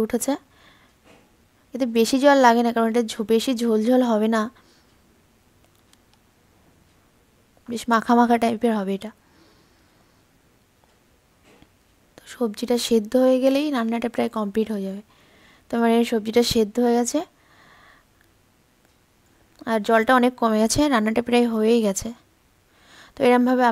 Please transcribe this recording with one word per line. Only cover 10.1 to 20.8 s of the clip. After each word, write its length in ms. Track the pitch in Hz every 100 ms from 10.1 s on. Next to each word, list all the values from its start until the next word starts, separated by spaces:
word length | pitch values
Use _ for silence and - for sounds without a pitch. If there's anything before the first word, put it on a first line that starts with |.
| _ _ _ _ _ _ _ _ _ _ _ _ _ _ _ _ _ _ _ _ -
তো 60 | -
সবজিটা 420 | - 240 208 240 240 -
সেদ্ধ 240 | 226 214 254
হয়ে 140 | 254 262
গেলেই 220 | 262 269 302 262
রান্নাটা 320 | 226 233 233
প্রায় 160 | 240 233 226
কমপ্লিট 320 | 208 208 214
হয়ে 120 | 208 190
যাবে। 140 | 196 _ _ _ _ _ _ _
তো 20 | 233
আমার 120 | 233 233
এই 60 | 233
সবজিটা 300 | 233 214 226 233
সেদ্ধ 240 | 233 214 240
হয়ে 120 | 240 233
গেছে, 200 | 233 294 359 _ _ _ _ - - _ _ _ _ _ _ _ _ _ _ _ _ _ _ _ _ _ -
আর 80 | 226 208
জলটা 260 | 226 220 254
অনেক 120 | 247 247
কমে 180 | 226 214
গেছে, 180 | 220 -